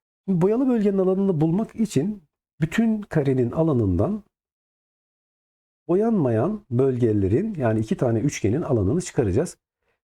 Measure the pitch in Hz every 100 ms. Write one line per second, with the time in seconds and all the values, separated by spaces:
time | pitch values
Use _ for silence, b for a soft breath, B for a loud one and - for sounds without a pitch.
0 | _ _ - 185 185 226 262 240 202 196
1 | 185 190 196 160 160 180 226 - 220 220
2 | 208 208 _ _ _ _ 160 - 226 220
3 | 202 160 139 127 120 139 165 127 101 87
4 | 131 214 - _ _ _ _ _ _ _
5 | _ _ _ _ _ _ _ _ - 180
6 | 226 214 131 110 151 214 - 120 135 127
7 | 117 104 98 120 220 175 117 110 110 196
8 | 127 113 123 - 101 131 - 120 95 160
9 | 175 - 107 95 175 - _ _ _ _